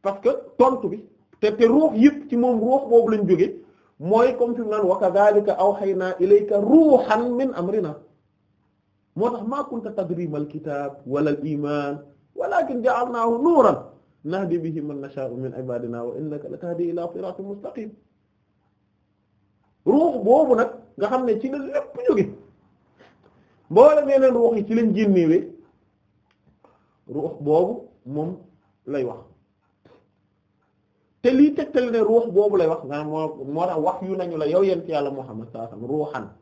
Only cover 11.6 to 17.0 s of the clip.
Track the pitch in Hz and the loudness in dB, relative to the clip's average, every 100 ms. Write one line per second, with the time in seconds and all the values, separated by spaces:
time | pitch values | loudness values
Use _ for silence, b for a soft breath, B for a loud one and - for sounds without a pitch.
11.6 | 147 147 143 143 - _ _ - - 349 | -4 -4 -6 -8 -14 _ _ -8 -4 -2
12.6 | 302 247 247 233 247 240 233 233 311 330 | -2 -2 -2 -2 -2 -2 -2 2 4 6
13.6 | 220 - - _ _ _ 147 190 185 170 | 4 2 -8 _ _ _ -8 -6 -4 -4
14.6 | 160 156 147 143 139 139 131 123 131 123 | -4 -8 -8 -10 -12 -10 -10 -8 -10 -10
15.6 | 127 120 120 117 117 123 151 147 - - | -8 -8 -8 -8 -8 -8 -10 -10 -12 -12
16.6 | 175 170 175 170 | -10 -6 -6 -6